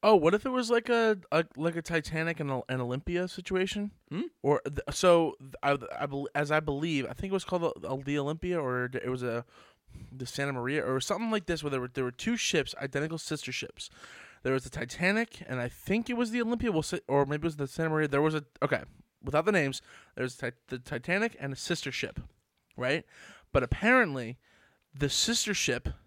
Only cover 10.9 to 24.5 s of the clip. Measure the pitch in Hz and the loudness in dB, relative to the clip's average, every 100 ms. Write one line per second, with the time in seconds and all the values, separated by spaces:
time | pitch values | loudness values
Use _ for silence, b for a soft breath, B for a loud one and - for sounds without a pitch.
10.9 | 131 - 202 226 220 175 165 147 135 127 | -2 0 -2 0 -2 0 -4 -2 -2 -4
11.9 | 135 127 123 - 233 - 165 135 - 139 | -2 -4 -2 -2 0 2 2 0 -4 -4
12.9 | 139 156 160 - 156 - 127 - - - | -2 -4 -6 -6 -6 -4 -8 -8 -12 -16
13.9 | B B B B B 131 131 131 160 120 | B B B B B -2 -2 -2 -8 -8
14.9 | - 180 214 233 - - 127 120 - - | 0 0 2 -2 -8 -8 -4 -4 -8 -2
15.9 | 208 226 240 233 240 226 233 247 160 151 | -2 0 -2 0 0 0 0 0 0 0
16.9 | 170 - 143 139 147 165 151 139 - 165 | -4 0 2 2 0 -2 -2 -6 -2 0
17.9 | 156 151 139 156 156 147 - 143 131 - | 2 2 4 4 2 -6 -4 0 0 -2
18.9 | - - _ 135 147 165 196 139 131 B | -18 -20 _ 0 2 4 4 2 -2 B
19.9 | B B - 127 - 123 123 _ 127 123 | B B -4 -4 -4 -8 -8 _ -10 -8
20.9 | 135 123 185 226 - 139 135 - 170 - | -8 -2 0 0 -4 -8 -6 -4 -4 -4
21.9 | - 123 - - _ _ _ _ - 127 | -6 -6 -8 -12 _ _ _ _ -6 -2
22.9 | 151 - B B B B 147 123 - 214 | -2 -4 B B B B 0 2 2 4
23.9 | 254 208 135 113 127 b | 6 4 0 -6 -10 b